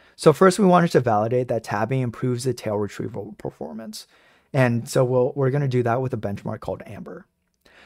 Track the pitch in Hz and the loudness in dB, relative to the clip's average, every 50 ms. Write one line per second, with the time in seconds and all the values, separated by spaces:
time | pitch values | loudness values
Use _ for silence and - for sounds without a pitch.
0 | _ _ _ - - 160 147 - 185 190 180 - 208 180 180 175 170 170 - 156 | _ _ _ 2 4 4 6 6 6 4 6 6 4 6 6 6 4 4 2 2
1 | 120 117 110 104 107 113 123 123 120 120 120 113 - - 110 104 113 113 131 131 | 2 4 2 2 2 2 0 0 0 0 -2 -4 -4 -4 -2 -2 -2 0 0 -2
2 | 127 117 110 - - 127 123 120 127 131 120 - - 110 104 104 104 98 - - | -2 -4 -4 -4 -2 -2 -2 -2 -2 -4 -4 -4 -4 -4 -2 -2 -2 -4 -6 -8
3 | 110 107 113 - 104 - 208 - - - - - - - - 220 - 214 214 - | -8 -8 -8 -10 -12 -12 -12 -12 -12 -12 -10 -10 -12 -10 -10 -12 -12 -12 -14 -16
4 | - _ _ _ _ _ _ _ _ _ - 135 127 123 120 117 120 - - 139 | -16 _ _ _ _ _ _ _ _ _ 0 2 2 2 2 0 -2 -2 0 0
5 | 131 123 127 127 123 - - 143 135 131 131 147 143 135 123 123 117 117 117 131 | 2 2 2 2 0 0 0 0 0 0 0 0 -2 0 0 0 2 2 0 0
6 | 131 123 127 107 104 101 101 - - 107 110 - - - 95 - - - 101 - | -2 -4 -4 -4 -6 -6 -8 -6 -8 -8 -10 -8 -8 -8 -8 -8 -10 -14 -16 -16
7 | - - - 175 - _ _ _ _ _ _ _ _ _ _ - - | -14 -14 -16 -18 -20 _ _ _ _ _ _ _ _ _ _ -20 -20